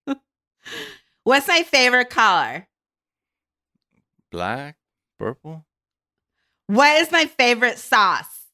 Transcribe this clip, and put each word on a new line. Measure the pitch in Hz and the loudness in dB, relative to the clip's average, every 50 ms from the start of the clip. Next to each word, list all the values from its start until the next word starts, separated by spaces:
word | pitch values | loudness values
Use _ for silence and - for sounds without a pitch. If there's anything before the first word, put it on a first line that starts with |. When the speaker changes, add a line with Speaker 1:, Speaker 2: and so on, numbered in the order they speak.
| _ | _
Speaker 1:
<laughs> | - 269 - _ _ _ _ _ _ _ _ - - - - - - - - _ _ _ _ - | -10 -10 -10 _ _ _ _ _ _ _ _ -20 -18 -16 -16 -16 -16 -20 -20 _ _ _ _ 0
What's | - 262 277 277 | 0 2 2 2
my | - 349 330 339 | 0 0 0 0
favorite | - - 269 254 247 247 247 247 247 | 0 0 2 2 4 2 2 0 0
color? | - 254 226 208 185 165 135 113 123 165 190 _ _ _ _ _ _ _ _ _ _ _ _ _ _ _ _ _ _ _ _ _ _ _ _ _ _ _ _ _ _ _ _ _ | 0 2 2 4 2 2 0 -2 -6 -12 -16 _ _ _ _ _ _ _ _ _ _ _ _ _ _ _ _ _ _ _ _ _ _ _ _ _ _ _ _ _ _ _ _ _
Speaker 2:
Black, | - 85 87 95 113 135 143 147 156 _ _ _ _ _ _ _ _ - | -10 -8 -6 -6 -6 -8 -10 -14 -18 _ _ _ _ _ _ _ _ -12
purple. | 101 110 131 - - 156 160 160 156 _ _ _ _ _ _ _ _ _ _ _ _ _ _ _ _ _ _ _ _ | -10 -10 -10 -12 -14 -20 -20 -20 -20 _ _ _ _ _ _ _ _ _ _ _ _ _ _ _ _ _ _ _ _
Speaker 1:
What | - 202 240 285 294 302 311 | -2 2 4 4 4 4 2
is | 339 320 | 2 2
my | 349 330 311 | 0 0 0
favorite | 285 - - 254 240 240 226 247 240 - - | 0 0 0 0 2 2 0 0 -2 -4 -6
sauce? | - - 269 226 202 185 160 117 - - - - - _ | -4 0 2 2 2 2 0 -4 -8 -12 -20 -20 -20 _